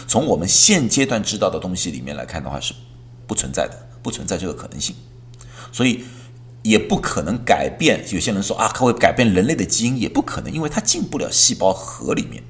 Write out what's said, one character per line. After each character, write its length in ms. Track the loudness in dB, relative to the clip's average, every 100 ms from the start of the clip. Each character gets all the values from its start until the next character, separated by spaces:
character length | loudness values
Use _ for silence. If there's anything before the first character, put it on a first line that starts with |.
| -2
从 180 | 0
我 120 | 2 2
们 100 | 2
现 420 | 4 6 4 2
阶 160 | 2
段 160 | 2 0
知 160 | -2 0
道 140 | 0
的 80 | 0
东 160 | -4
西 160 | -4 -4
里 100 | -6
面 160 | -8 -10
来 80 |
看 180 | -8 -8
的 60 | -8
话， 120 | -8
是 120 | -8 -10 -16 -20 -20 -14 -6
不 80 |
存 180 | -4 -2
在 140 | -2 -4
的， 100 | -6 -20 -12
不 120 | -8
存 120 | -6
在 140 | -4 -4
这 80 | -4
个 80 |
可 140 | -8 -12
能 120 | -8
性。 140 | -8 -8 -16 -20 -20 -20 -20 -18 -10
所 120 | 0
以 200 | 0 0 -6 -16 -20 -20 -20 -4
也 160 | 2 4
不 180 | 4 -2
可 220 | -2 -4
能 140 | -4 -2
改 240 | 2 2 0
变， 360 | 2 2 2 0
有 80 | -2
些 100 | 0
人 100 | 0
说 160 | -2 0
啊， 140 | 0
它 120 | 2
会 80 | 2
改 200 | 4 4
变 220 | 4 4
人 100 | 6
类 120 | 4 2
的 80 |
基 220 | 0 0 0
因， 120 | 0
也 100 | 0
不 140 | 0
可 180 | -2 -4
能， 100 | -6
因 80 | -4
为 80 | -4
它 120 | -2
进 220 | 0 0
不 160 | -2 -4
了 120 | 0
细 200 | 4 4
胞 200 | 4 2
核 420 | 2 -4 -8 -4
里 80 | -2 -4
面。 140 | -8